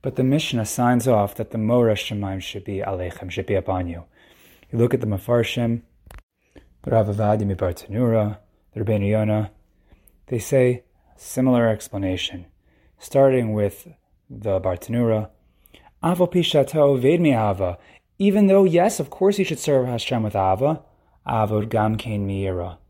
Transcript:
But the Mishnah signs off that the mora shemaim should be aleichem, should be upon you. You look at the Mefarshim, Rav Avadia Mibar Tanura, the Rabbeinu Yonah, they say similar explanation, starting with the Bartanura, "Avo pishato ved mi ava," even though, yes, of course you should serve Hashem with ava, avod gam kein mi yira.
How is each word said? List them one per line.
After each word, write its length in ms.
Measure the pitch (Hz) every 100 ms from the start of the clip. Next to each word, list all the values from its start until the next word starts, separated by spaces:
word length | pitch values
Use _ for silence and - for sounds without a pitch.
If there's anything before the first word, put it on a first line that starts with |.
But 140 | 139 -
the 80 |
Mishnah 420 | 131 147 - 120 107
signs 420 | - 120 123 117
off 280 | 110 101 -
that 160 | 107
the 60 | 117
mora 380 | 107 123 117 104
shemaim 460 | - 107 98 95
should 220 | 92 104
be 160 | 95 95
aleichem, 520 | 98 95 90 - 92
should 140 | - 95
be 100 | 98
upon 320 | 90 90 87
you. 160 | 85 - _ _ _ _ _ _
You 80 | 120
look 140 | 120
at 80 | 127
the 60 | 113
Mefarshim, 760 | 98 - 120 113 - 117 117 - _ - - _ _ _ - _ _ -
Rav 220 | 117 104
Avadia 360 | 104 104 107
Mibar 300 | 101 92 92
Tanura, 640 | 87 - 104 123 113 107 107 _ _ _
the 60 | -
Rabbeinu 300 | 101 107 101
Yonah, 400 | 107 107 107 104 _ _ _ _ _ _ _ _
they 120 | 123
say 460 | - 135 127 123 _ _ _ _
similar 500 | - - 127 123 117
explanation, 760 | 107 - 101 95 92 - 90 90 _ _ _ _ _
starting 540 | - 139 135 131 113
with 380 | 107 101 - - - _ _ _
the 320 | 120 101 95
Bartanura, 680 | 92 90 - 117 117 110 104 _ _ _ _ _ _ _
"Avo 300 | 165 180 180
pishato 680 | 180 165 151 131 156 143 135
ved 220 | 127 170
mi 140 | 165
ava," 440 | 123 107 95 92 - _ _ _ _
even 300 | 196 202 196
though, 160 | 196
yes, 380 | 190 170 190 -
of 80 | 143
course 280 | - 190 202
you 60 |
should 160 | 185 160
serve 280 | - 139 123
Hashem 360 | 120 - 127
with 140 | 110 101
ava, 460 | 95 95 135 160 _ _ _ _ -
avod 400 | 117 107 107 110
gam 300 | 113 107 110
kein 280 | - 107 98
mi 200 | 98 98
yira. 320 | 90 87 85 _